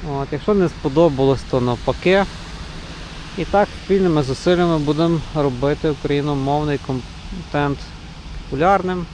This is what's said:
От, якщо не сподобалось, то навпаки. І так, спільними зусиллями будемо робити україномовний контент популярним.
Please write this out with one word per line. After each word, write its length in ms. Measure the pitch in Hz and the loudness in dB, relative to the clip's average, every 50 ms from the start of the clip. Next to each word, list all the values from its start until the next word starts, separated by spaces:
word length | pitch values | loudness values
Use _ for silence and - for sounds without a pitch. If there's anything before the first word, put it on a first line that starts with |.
| - 156 | -6 -4
От, 160 | 143 139 139 - | -4 -4 -4 -4
якщо 220 | - 139 - - 214 | -4 -4 0 2 4
не 140 | 202 185 160 | 4 4 2
сподобалось, 720 | - - - 151 135 151 170 165 143 131 135 135 135 117 | 0 -2 -4 0 4 6 6 6 6 4 4 4 4 2
то 180 | - - - 131 | 0 0 0 2
навпаки. 640 | 120 123 120 110 - - 123 - - 175 185 196 196 - - - - - - - - - - - - - - - - - - - - - - - | 2 2 0 0 0 -2 -2 0 2 4 4 4 4 0 -4 -12 -12 -12 -12 -12 -12 -12 -12 -12 -12 -12 -12 -12 -12 -14 -14 -14 -14 -10 -6 -6
І 60 | 165 | -4
так, 240 | - 175 202 208 - - - - | 0 2 2 2 2 -2 -14 -2
спільними 380 | - 190 196 190 180 160 151 | 0 2 4 4 4 4 2
зусиллями 560 | 143 127 135 - - 180 180 175 180 175 165 156 | 2 0 -2 -2 2 2 4 4 4 4 2 2
будемо 420 | 147 143 151 151 165 170 170 160 - - - | 2 2 2 2 2 2 2 0 -2 -4 -2
робити 560 | 156 147 143 127 120 135 143 147 143 - 160 | 0 0 0 0 0 0 0 0 2 0 -2
україномовний 880 | 147 139 - 147 143 143 143 147 147 139 135 139 143 147 151 151 143 131 | -2 0 -2 0 0 0 0 0 -2 0 0 0 0 0 0 0 -2 -4
контент 1000 | - - 135 127 120 - - - - - - 180 165 - - 147 147 143 139 - - - - - - - - - - - - - - | -2 -4 -4 -4 -6 -8 -16 -14 -12 -10 -10 -10 -10 -4 -2 -2 0 0 -2 -4 -8 -14 -14 -16 -16 -16 -16 -14 -14 -12 -12 -12 -10
популярним. 600 | - 143 135 160 185 202 190 180 185 185 180 170 - | -8 -2 2 4 4 4 4 2 0 -4 -4 -6 -8